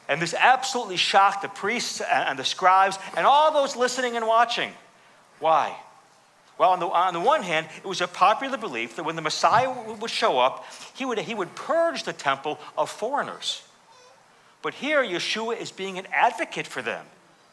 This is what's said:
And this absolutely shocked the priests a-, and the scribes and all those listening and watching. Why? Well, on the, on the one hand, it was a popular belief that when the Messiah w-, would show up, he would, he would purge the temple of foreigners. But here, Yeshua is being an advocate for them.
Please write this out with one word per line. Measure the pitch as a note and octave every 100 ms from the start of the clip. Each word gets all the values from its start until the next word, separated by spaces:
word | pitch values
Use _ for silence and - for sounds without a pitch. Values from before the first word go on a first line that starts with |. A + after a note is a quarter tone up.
| -
And | D3
this | E3+
absolutely | - G#3+ B3+ - B3 G#3+ F3
shocked | - G3+ G3 G3
the | -
priests | - G3+ A#3+ - -
a-, | G#3 C#3 E3+
and | C#3
the | E3
scribes | - F#3 F#3+ G3 F#3+ - E3
and | F#3+
all | C#4+ D#4
those | D4 C4+ A#3
listening | B3 B3+ B3+ A#3
and | A3
watching. | A3+ A#3 - A#2+ - - _ _ _ _ -
Why? | D#3 D#3 G#2+ F2 - - _ _ _ _ _ -
Well, | E3+
on | F3+
the, | E3+
on | E3+ F#3
the | E3+
one | G#3 D#4
hand, | F#3+ D#3+ D#3+ -
it | G3
was | F3
a | F3
popular | - F#3 A3+ C4+ B3+
belief | G#3 A#2+ A#2 -
that |
when | D#3 E3
the |
Messiah | D#3 - E3 G#3 C4
w-, | B3 A3 A3
would | A3
show | - A3 C3+
up, | B2+ C3 - - -
he | - C4
would, | G#3+
he | E3
would | A3 E3 -
purge | - D#4+ E4+ C4
the | -
temple | D#3 C#3+ C3+ D3+ D3 - -
of | D3+
foreigners. | - A3 C#4 C#3 E2+ - - - _ _ - - _ _ _ _ _
But | D3+ -
here, | C4 D4+
Yeshua | A#3 F3 - G#3+ A3+ A#3
is | E3
being | - F#3+ F#3
an | -
advocate | C#3+ G#3+ - D#4+ E3 D#3
for | C#3
them. | A2+ F2+ E2 _ _ _ _